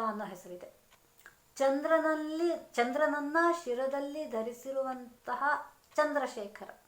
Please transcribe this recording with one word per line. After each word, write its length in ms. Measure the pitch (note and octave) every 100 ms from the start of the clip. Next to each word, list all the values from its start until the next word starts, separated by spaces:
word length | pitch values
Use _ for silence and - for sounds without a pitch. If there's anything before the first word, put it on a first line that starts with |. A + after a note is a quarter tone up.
| A3
ಅನ್ನೋ 180 | G#3 G3
ಹೆಸರಿದೆ. 580 | F#3 F3+ F3+ - - _ _ _ _ - - _ -
ಚಂದ್ರನಲ್ಲಿ, 1160 | C4+ C#4 D#4 D#4+ D#4 D#4 D#4 D#4+ E4+ D#4+ -
ಚಂದ್ರನನ್ನ 640 | - A#3+ C#4 D4+ D4 C#4+ D#4+ E4+ E4+
ಶಿರದಲ್ಲಿ 680 | B3 A#3+ C4+ C#4 C#4+ D4+ C#4
ಧರಿಸಿರುವಂತಹ 1120 | A3+ A3+ A#3 C4+ C4+ C4 B3+ A#3+ - - B3 C#4 C#4+ - - _ -
ಚಂದ್ರಶೇಖರ 720 | D4+ C#4+ B3+ A3+ G3+ - - -